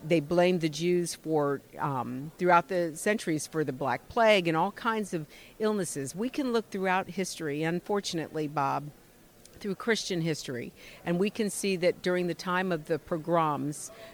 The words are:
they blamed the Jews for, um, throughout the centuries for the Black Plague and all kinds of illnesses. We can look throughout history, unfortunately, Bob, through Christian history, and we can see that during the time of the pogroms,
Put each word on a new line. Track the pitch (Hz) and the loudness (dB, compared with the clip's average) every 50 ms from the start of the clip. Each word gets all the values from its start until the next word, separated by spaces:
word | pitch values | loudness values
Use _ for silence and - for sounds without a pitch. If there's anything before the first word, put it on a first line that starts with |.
| - | 2
they | 156 170 165 | 2 2 2
blamed | 143 147 175 175 175 180 185 175 | 2 2 4 4 4 4 4 2
the | 156 160 | 0 -2
Jews | 147 147 170 175 180 180 175 165 - | -2 -2 0 2 2 2 0 -2 -6
for, | - - 160 160 151 143 143 139 - - - - - | -8 -4 0 2 2 2 2 0 -2 -6 -10 -8 -4
um, | - 151 139 127 117 120 127 131 143 160 - - | -2 -2 0 -2 -2 -4 -6 -8 -8 -10 -6 0
throughout | 180 175 175 170 170 - | 4 6 6 6 6 4
the | 190 175 175 165 143 | 0 0 0 -2 -2
centuries | - - 214 208 233 - 185 156 151 - | -2 0 0 0 0 0 -2 -2 -2 -4
for | - - 160 151 | -4 -2 -2 -2
the | 135 135 | -2 -2
Black | 131 143 131 120 139 - - | -2 -2 -2 -2 -2 -6 -4
Plague | - 240 226 220 214 196 175 | 2 4 6 6 6 6 4
and | 170 160 | 2 2
all | 160 175 202 196 | 2 2 0 -2
kinds | - - 240 220 220 214 180 - | -2 -2 -2 0 -2 -2 -4 -4
of | 165 151 - - - - - - - | -6 -6 -8 -14 -20 -20 -18 -8 -2
illnesses. | 220 214 214 202 175 - - 147 135 131 - | 0 0 0 0 -2 -4 -4 -6 -6 -6 -4
We | 175 226 254 | -4 -4 -4
can | - 302 285 254 233 | -2 -2 0 0 0
look | 233 214 - | 0 0 -2
throughout | - 196 185 185 180 190 190 - | -4 -2 0 2 2 0 0 -2
history, | 175 - 185 - - - 170 147 139 147 160 | -4 -4 -4 -4 -4 -6 -6 -4 -2 -2 0
unfortunately, | 160 170 175 - - 208 202 196 - - 165 151 - - 156 156 | 0 -2 -2 -2 -2 -2 -2 -2 -2 -4 -4 -4 -4 -4 -4 -4
Bob, | 143 151 151 139 135 139 143 143 147 - - - - - - - - - - - - - - | -2 -2 0 0 0 0 -2 -4 -6 -12 -16 -20 -20 -20 -20 -20 -20 -20 -20 -20 -20 -16 -10
through | - 208 185 | -6 -6 -6
Christian | - - 233 220 202 - - 190 170 | -4 -2 0 0 0 0 -2 -2 -2
history, | 160 170 156 - - - 131 117 131 - - - - - - - - | 0 0 -2 -2 -4 -6 -8 -8 -8 -10 -12 -16 -20 -20 -20 -8 -4
and | 175 175 170 | -2 0 2
we | 196 208 | 2 0
can | - - 220 202 | 0 0 -2 -2
see | - - - 202 190 | -2 -2 -2 0 0
that | 175 175 175 - - - | 2 4 2 2 2 0
during | 185 180 180 180 175 | 0 2 2 2 0
the | 165 | -2
time | - - 185 180 185 190 190 | -4 -2 -2 0 0 0 0
of | 175 160 151 | -2 -2 -2
the | - 165 147 | -2 -2 -2
pogroms, | - - 180 165 151 165 170 170 160 156 147 135 135 147 151 - - - - - - - | -2 -2 -4 -4 0 2 2 4 4 4 2 0 -2 -4 -6 -6 -10 -14 -14 -16 -20 -20